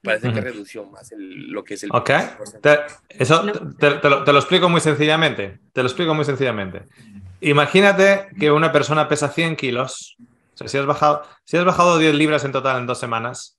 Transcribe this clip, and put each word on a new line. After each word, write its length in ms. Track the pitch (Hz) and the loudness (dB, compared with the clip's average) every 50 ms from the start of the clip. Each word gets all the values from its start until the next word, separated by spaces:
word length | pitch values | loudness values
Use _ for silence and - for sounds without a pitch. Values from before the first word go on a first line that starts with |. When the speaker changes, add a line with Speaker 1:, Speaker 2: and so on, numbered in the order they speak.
| _ | _
Speaker 1:
parece 240 | 117 110 110 117 127 | -4 -4 -2 -2 -4
que 60 | 113 110 | -4 -4
Speaker 2:
Ujú. 20 | |
Speaker 1:
redució 440 | 107 127 117 104 101 - - 110 104 | -6 -8 -10 -12 -16 -16 -16 -18 -18
más 260 | 98 104 104 - - | -18 -20 -20 -20 -20
el, 360 | 110 107 98 95 92 101 - - | -18 -18 -16 -16 -16 -16 -16 -12
lo 140 | 87 101 95 | -12 -12 -12
que 100 | - 101 | -12 -14
es 100 | 98 - | -12 -8
el 60 | 101 | -2
Speaker 2:
Ok. 200 | - 120 - - 135 160 - - - - | -2 -2 0 2 0 0 0 -4 -10 -16
Speaker 1:
porcentaje. 560 | - - - - - 151 147 143 - - - - _ _ | -18 -18 -18 0 4 4 4 4 2 -8 -14 -20 _ _
Speaker 2:
Te, 140 | - - 131 | -6 -4 2
eso 180 | 117 156 165 | 2 2 2
Speaker 3:
No. 120 | 175 208 208 - - 147 - | 2 -2 -6 -6 -10 -12 -4
Speaker 2:
te, 160 | - - 147 143 | 2 2 2 2
te 160 | - - 147 | 2 2 2
lo, 140 | 139 139 - | 2 2 2
te 80 | 147 143 | 4 4
lo 40 | 143 | 4
explico 320 | 135 - 180 180 170 180 | 4 2 0 2 2 2
muy 100 | 170 165 | 2 2
sencillamente. 760 | - 156 147 135 151 151 156 160 160 151 117 101 101 98 95 - _ _ _ | 2 0 0 2 2 0 2 2 0 0 -2 -4 -8 -10 -12 -18 _ _ _
Te 80 | 131 | -2
lo 60 | 127 123 | -2 -2
explico 260 | - - 180 160 156 | -2 -2 -2 -2 0
muy 120 | 156 147 | -2 -2
sencillamente. 580 | 131 139 120 135 127 113 107 98 92 85 87 - _ _ _ - - - - - - - _ | -2 -2 -2 -2 -4 -2 -4 -8 -10 -10 -14 -18 _ _ _ -20 -20 -20 -20 -20 -20 -20 _
Imagínate 840 | - 151 143 147 147 143 - 190 202 202 196 185 190 196 196 196 - - - - | -2 2 4 4 2 4 4 4 4 6 4 4 4 4 4 2 -2 -10 -8 -2
que 120 | 147 151 | 0 2
una 200 | 147 151 160 160 | 2 2 2 2
persona 360 | - 147 139 127 151 156 151 147 | 2 0 0 2 0 -2 0 -2
pesa 220 | 151 143 147 139 | -2 -2 -2 -4
cien 260 | - - 170 165 160 | -2 -2 -4 -4 -4
kilos. 600 | 143 - 131 120 120 135 135 - - - - _ _ - _ _ _ _ _ _ | -4 -6 -4 -4 -4 -6 -6 -8 -16 -18 -20 _ _ -20 _ _ _ _ _ _
O 40 | - | -16
sea, 100 | - 113 | -14 -6
si 100 | - 139 | -4 -4
has 80 | 139 | 0
bajado, 380 | 139 147 - 156 151 147 147 - - - _ _ | 0 0 2 2 2 2 0 -4 -12 -20 _ _
si 140 | - - 165 | -4 -2 0
has 80 | 175 | 2
bajado 320 | 185 170 175 175 180 170 165 | 2 2 4 4 4 4 4
diez 160 | 160 160 147 | 4 2 4
libras 320 | 147 156 151 151 143 123 | 2 2 2 0 0 -2
en 60 | 139 | -2
total 260 | 131 139 127 135 131 127 | -6 -4 -2 -2 -4 -2
en 60 | 123 120 | -4 -6
dos 120 | 123 - | -6 -6
semanas 580 | - 120 117 113 113 120 127 - - - _ | -6 -6 -6 -6 -6 -8 -10 -12 -18 -20 _